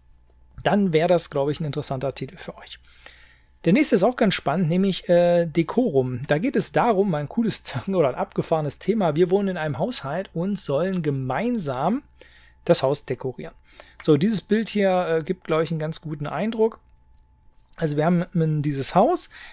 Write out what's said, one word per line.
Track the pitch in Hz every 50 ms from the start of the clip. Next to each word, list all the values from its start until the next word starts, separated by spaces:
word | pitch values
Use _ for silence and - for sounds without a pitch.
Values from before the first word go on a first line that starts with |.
| _ - - _ _ _ _ _ _ _ - -
dann | - 139 180 208 196 185
wäre | 156 156 165 175
das, | 180 160 - -
glaube | - 143 139 151
ich, | 143 -
ein | 160
interessanter | 143 - 151 - - 139 131 143 135
Titel | - - 135 - -
für | - - - - -
euch. | - - - - _ - - - - - - - - - - _ _ _ _ _ -
Der | 170
nächste | 190 294 302 - 254
ist | 175
auch | 185 240 247
ganz | - 226 190 -
spannend, | - - 143 143 185 180 151
nämlich, | 175 185 196 196 180 - - -
äh, | 175 175 175 175 175 175 170
Decorum. | 160 143 170 160 - - 233 262 202 139 135 127 127 127 117 143
Da | - 147
geht | 156 208 277 -
es | 226 151 -
darum, | - 151 190 240 208 185 208 202
mal | 156 147
ein | 147 -
cooles | - 233 226 196 - - - - -
<laughs> | 123 - 190
oder | 190 180 151 123
ein | 139
abgefahrenes | 165 202 - - - - - 170 156 151 143 - -
Thema. | - 190 220 220 185 160 143
Wir | 160 185 175
wohnen | 190 202 202 190
in | 175
einem | 165 156 156 127 120
Haushalt | 180 247 247 - - 135 151 185 190 - -
und | 165 175 202 202 170
sollen | - - 139 147 175 190 190 180
gemeinsam | 151 147 139 135 131 127 127 151 214 247 247 220 160 143 123 127 147 180 233 294 - _ _ _ - - - - - - _ _ _
das | - 170 -
Haus | - 131 151 - -
dekorieren. | - 131 - - 127 - - - - - - _ _ - - - - - -
So, | - 165 151 139
dieses | 175 226 226 175
Bild | - - 202 226 214 -
hier, | - 208 196 190 185 180 180 160
äh, | 165 160
gibt, | 151 185 180 - -
glaube | - 160 160
ich, | 165 -
einen | 165 156
ganz | 156 160 160 -
guten | - 151 156 147 147
Eindruck. | 143 139 151 202 226 233 220 220 226 - - - _ - _ _ _ - _ _ _ _ _ _ - _ _ _ _ - -
Also | 165 151 147
wir | 147 151
haben, | 175 175 170 180 - -
ähm, | 170 160 156 151 151
dieses | 139 151 139 135 131 - -
Haus, | 175 220 320 359 - - - - - - -